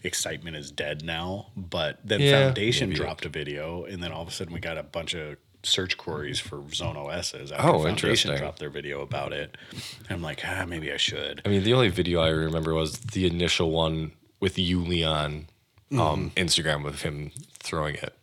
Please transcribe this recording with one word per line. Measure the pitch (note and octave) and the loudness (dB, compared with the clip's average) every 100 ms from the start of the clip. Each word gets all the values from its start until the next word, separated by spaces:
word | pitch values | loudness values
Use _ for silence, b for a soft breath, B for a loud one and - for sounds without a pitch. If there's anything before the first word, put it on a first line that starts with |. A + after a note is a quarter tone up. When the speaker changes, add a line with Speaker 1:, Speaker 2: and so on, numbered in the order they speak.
Speaker 1:
excitement | - - F2 D#2+ E2 D#2+ | -2 -2 -4 -6 -8 -10
is | C#2 | -10
dead | C#2+ D2+ D2+ | -6 -4 -4
now, | D#2+ E2 E2+ G2 - - | -4 -4 -4 -6 -8 -12
but | F2 F2+ D#2 - | -6 -2 -2 -4
then | G#2+ G#2+ | -2 4
Speaker 2:
Yeah, | C#3 C#3 C3+ | 8 8 6
Speaker 1:
Foundation | B2 G#2+ C3+ A2+ | 4 2 2 2
Speaker 2:
maybe. | D#2+ | 0
Speaker 1:
dropped | D#2+ D#2+ E2+ | -2 -4 -6
a | |
video, | D2+ C#2+ D2 D#2+ F2 E2+ | -6 -6 -6 -6 -6 -8
and | F#2+ | -8
then | F2 | -6
all | D#2 | -6
of | E2+ | -8
a | |
sudden | - E2+ | -8 -6
we | F2 | -6
got | E2+ D#2+ | -6 -6
a | |
bunch | D2+ E2+ D2+ | -6 -6 -4
of | F2 D2+ C#2+ _ _ | -6 -6 -12 _ _
search | - - F#2 - | 0 2 2 -2
queries | - D#2 D2 D2 | -2 -4 -2 -4
for | - D2 C#2+ | -6 -10 -8
Zone | D2+ E2+ D2+ | -4 -4 -4
O | C#2+ | -6
Ss | E2+ E2+ - C#2 | -4 -4 -6 -8
after | D3 - | 2 4
Speaker 2:
Oh, | A2+ | 6
Speaker 1:
Foundation | D#2 D#2+ - | 4 2 2
Speaker 2:
interesting. | A2+ - C#2+ | 2 2 0
Speaker 1:
dropped | D2 - | -4 -6
their | D2+ | -8
video | C#2+ C#2+ C#2 | -8 -8 -8
about | C#2 C#2+ C#2+ | -6 -4 -4
it. | C#2+ C2+ - - | -6 -8 -12 -16
And | - - - - | -12 -12 -14 -8
I'm | F2+ | -6
like, | D#2+ C#2+ - | -6 -6 -6
"Ah, | - F2+ | -4 -4
maybe | E2+ D2+ | -4 -4
I | C#2+ | 0
should." | - D2 C#2+ D2 G2+ | 0 0 -6 -4 2
Speaker 2:
I | |
mean, | G2 | 4
the | G2 | 6
only | B2 A2 | 6 6
video | E2+ F2 E2+ | 4 2 4
I | D#2+ | 4
remember | D#2+ D#2+ D#2+ D#2 | 4 2 2 2
was | D#2+ D#2 - | 2 0 -4
the | - F#2+ F#2 | -6 2 2
initial | E2+ F2 - E2+ | 4 2 4 2
one | D#2+ D#2+ D#2+ D#2 - _ _ | 4 2 2 -4 -8 _ _
with | F#2+ - | 0 2
you, | F2+ F2+ | 2 2
Leon, | E2+ F2 E2 D#2 D2 D2+ D#2+ _ _ _ _ | 2 2 2 2 0 -4 -10 _ _ _ _
um, | C3+ | 2
Speaker 1:
Mm-hmm. | D#2+ D2+ E2+ - | 2 2 0 0
Speaker 2:
Instagram | E2+ F2 D#2+ D2 | 2 2 2 0
with | C#2+ D2 | -2 -4
him | E2 D2 D2 - - - | -4 -4 -8 -10 -16 -14
throwing | - E2 D2+ C#2+ | -6 -2 -2 -2
it. | - - | -8 -12